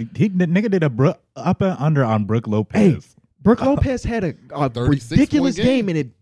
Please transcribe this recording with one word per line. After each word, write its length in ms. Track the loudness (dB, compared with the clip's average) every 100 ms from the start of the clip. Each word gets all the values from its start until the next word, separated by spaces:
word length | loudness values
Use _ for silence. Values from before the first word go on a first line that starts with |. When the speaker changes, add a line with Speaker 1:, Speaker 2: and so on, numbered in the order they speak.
| -6 -2
Speaker 1:
he, 120 | 0
the 180 | 0 0
nigga 240 | 0 0
did 140 | 0
a 80 | 0
Brook, 280 | 2 0 0 _ -8
up 260 | -4 -2
and 140 | -2 -2
under 240 | 0 0
on 220 | 2 0 0
Brook 200 | -2 -2
Speaker 2:
Hey, 60 |
Speaker 1:
Lopez. 640 | -4 -2 2 2 2 -6 _ _ _
Speaker 2:
Brook 220 | 0 2
Speaker 1:
Uh, 80 | 2
Speaker 2:
Lopez 320 | 0 0 -2
had 200 | -4 -4
a, 120 | -4 -6 -12
a 180 | -4 -4
Speaker 3:
Thirty-six 400 | -2 0 0 0
Speaker 2:
ridiculous 440 | 2 2 2 0 0
Speaker 3:
point 100 | 0
game. 200 | 2 0
Speaker 2:
game, 20 |
and 80 | -2
it 140 | -4 _